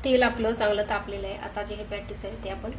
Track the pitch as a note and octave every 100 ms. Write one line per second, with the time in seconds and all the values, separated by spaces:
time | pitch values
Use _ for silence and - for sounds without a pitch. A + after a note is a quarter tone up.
0 | C#4 B3+ A#3+ A#3+ A3 A#3 G#3+ G#3 G#3 G#3
1 | G3+ G3+ G3 G3 G3+ G#3 G3+ G#3 G#3 G3+
2 | G3 G#3 G3 A3 G3 F#3+ A3